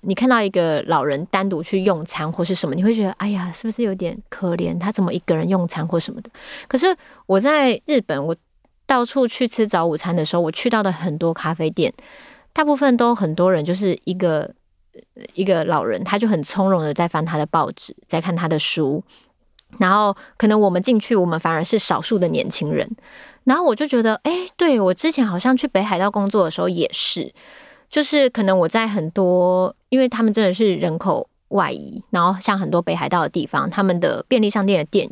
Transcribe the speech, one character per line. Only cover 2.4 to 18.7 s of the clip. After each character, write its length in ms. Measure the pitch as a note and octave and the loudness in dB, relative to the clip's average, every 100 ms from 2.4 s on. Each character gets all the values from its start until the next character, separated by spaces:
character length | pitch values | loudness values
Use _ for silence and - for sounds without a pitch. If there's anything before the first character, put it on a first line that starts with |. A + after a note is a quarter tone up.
是 120 | F3 F#3 | -2 -2
什 120 | E3 | -2
么， 60 | F3 | 0
你 80 | |
会 120 | G3+ A3+ | 0 2
觉 80 | |
得 80 | G3 - | -2 -2
，“哎 80 | G3+ | -4
呀， 220 | G3 F3+ | -4 -4
是 100 | - A3+ | -6 -8
不 40 | |
是 120 | A3 | -4
有 100 | A3+ | -4
点 240 | F#3+ E3+ G#3 - | -2 -6 -8 -14
可 260 | - F#3 E3+ | -6 -4 -2
怜？ 240 | E3+ E3+ | -2 -2
他 100 | F#3 | -4
怎 140 | G#3+ | -2
么 100 | F3 | -2
一 60 | F3 | -2
个 160 | - D#3+ | -2 0
人 120 | E3 | 0
用 180 | F#3+ F3 | 0 -2
餐 180 | D#3+ D#3+ | -4 -2
或 140 | E3+ | -2
什 140 | - | -4
么 80 | - | -10
的？” 80 | - - - - - | -16 -20 -20 -18 -4
可 100 | C4 | 0
是 180 | F4+ F4+ - - - | 2 0 -6 -18 0
我 140 | F#3+ | 2
在 400 | C4 D4+ C4 G#3 - | 4 4 2 0 0
日 140 | C#4 | 0
本， 260 | - C#3 D3+ | 0 -4 -2
我 100 | E3+ _ _ _ _ - | -6 _ _ _ _ 0
到 160 | C4 | 0
处 240 | A#3+ C4+ A#3+ | 2 0 0
去 180 | - A#3+ | 0 -2
吃 220 | - G#3+ | 0 0
早 180 | F3 E3+ | 2 0
午 120 | D3+ | 0
餐 180 | F3+ E3+ | -2 -2
的 80 | |
时 120 | D#3+ F3 | 0 0
候， 60 | |
我 80 | E3 | 0
去 200 | - B3 | -2 -2
到 120 | A3+ | 0
的 80 | G3 | 0
很 280 | D#3 F3 D3+ | -2 -4 -2
多 160 | E3+ | -2
咖 200 | D#3+ E3 | -2 -4
啡 160 | E3 D#3+ | -2 -2
店， 240 | - D#3 - - - - - _ | 0 -2 -4 -16 -20 -20 -20 _
大 100 | - | -2
部 100 | D4 | 2
分 220 | C#4 C#4 A#3+ | 2 4 4
都 180 | A#3 | 4
很 220 | A3+ F3 E3 | 2 0 2
多 160 | F3+ | 2
人 140 | F3 D3+ | 2 0
就 100 | F#3 | -2
是 240 | G3+ - - | 0 -2 -4
一 80 | |
个， 360 | F#3 F3+ D#3 - - _ _ _ - _ - - | -2 0 0 -4 -12 _ _ _ -20 _ -20 -14
一 100 | - | -4
个 220 | F#3+ E3+ E3 | 0 2 2
老 180 | D#3 | 0
人， 180 | G#2+ F#2+ F3 | 0 -2 -2
他 120 | G3+ | -2
就 80 | A3 | 0
很 160 | F3+ | 0
从 300 | C#3 - F#3+ | -2 0 2
容 100 | F#3 | 2
的 120 | D3+ | 0
在 120 | C#3+ E3+ | -2 -2
翻 200 | D#3+ D#3+ | -2 -2
他 120 | D#3 | -2
的 80 | D3+ | -2
报 240 | D#3+ D3 | 0 -2
纸， 220 | - - - _ | -6 -18 -20 _
在 140 | E3 | -4
看 120 | E3+ | -4
他 140 | E3+ E3+ | -4 -2
的 100 | D#3 | -2
书， 460 | - | -2